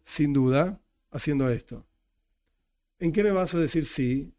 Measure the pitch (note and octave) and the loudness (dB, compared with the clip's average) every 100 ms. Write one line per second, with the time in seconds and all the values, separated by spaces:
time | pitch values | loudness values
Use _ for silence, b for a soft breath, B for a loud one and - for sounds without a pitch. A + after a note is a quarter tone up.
0 | - - D3 C#3 B2+ C3+ F3+ G3 _ _ | -4 0 2 2 2 2 0 -6 _ _
1 | _ C#3+ D3+ C#3 C3 A2+ - A#2+ - _ | _ -4 -2 0 0 -2 -6 -18 -20 _
2 | _ _ _ _ _ _ _ _ _ _ | _ _ _ _ _ _ _ _ _ _
3 | E3 E3 G#3 F#3+ F3+ F3 D#3 E3 D#3+ - | -2 0 2 2 0 0 0 0 0 0
4 | B2 C3+ D#3 | 0 -2 -6